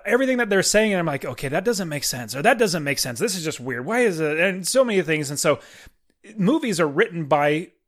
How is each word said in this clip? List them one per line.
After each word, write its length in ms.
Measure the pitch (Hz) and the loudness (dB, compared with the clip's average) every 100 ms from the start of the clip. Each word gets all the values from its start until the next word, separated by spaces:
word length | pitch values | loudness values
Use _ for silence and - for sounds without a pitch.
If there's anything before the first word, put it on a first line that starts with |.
| - | 0
everything 340 | 240 262 247 | 2 2 0
that 100 | 226 | 2
they're 120 | 196 | 2
saying, 320 | - 208 220 | 4 4 4
I'm 120 | 190 165 | 2 0
like, 180 | 139 | -2
"Okay, 240 | 151 120 139 | -6 -8 -4
that 160 | 156 | -2
doesn't 240 | 196 202 170 | -2 -2 -4
make 160 | 147 | -6
sense," 320 | - 131 113 127 | -4 -6 -8 -2
or, 60 | |
"That 160 | 208 262 | 2 2
doesn't 240 | 220 165 | 2 0
make 160 | 143 135 | -2 -2
sense. 180 | 131 117 | -4 -4
This 200 | 220 185 | -4 -4
is 80 | 156 | -6
just 160 | 139 | -6
weird. 240 | 127 123 139 | -6 -6 -2
Why 160 | 240 | 2
is 180 | 240 160 | 2 2
it?" 180 | 156 156 | 0 0
And 300 | 190 185 170 | 0 -2 0
so 160 | 262 | 2
many 180 | 247 196 | 2 2
things. 260 | 156 156 139 | 2 0 -2
And 100 | 147 | -2
so 200 | 160 143 - - - - _ _ - 220 | 0 0 -4 -20 -20 -20 _ _ -12 0
movies 440 | 185 311 262 170 | 2 2 2 0
are 60 | 156 | 0
written 400 | 143 160 170 143 | 0 0 -2 0
by 440 | 151 147 156 185 _ | 2 4 2 -4 _